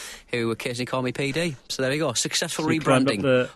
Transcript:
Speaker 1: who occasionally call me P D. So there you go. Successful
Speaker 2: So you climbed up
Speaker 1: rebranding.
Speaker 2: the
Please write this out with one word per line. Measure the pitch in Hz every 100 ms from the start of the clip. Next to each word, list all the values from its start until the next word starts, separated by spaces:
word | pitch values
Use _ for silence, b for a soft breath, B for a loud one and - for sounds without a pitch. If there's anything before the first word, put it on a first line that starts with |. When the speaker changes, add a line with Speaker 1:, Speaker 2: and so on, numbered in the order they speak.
| B B -
Speaker 1:
who | 120 113
occasionally | 110 135 120 123
call | 131
me | 127
P | 123 139
D. | 135 175 135 -
So | -
there | 131
you | 147
go. | 156
Successful | 113 147 - 170 - 156
Speaker 2:
So |
you | 160
climbed | 147 131 131
up | 107
Speaker 1:
rebranding. |
Speaker 2:
the | 135 127 123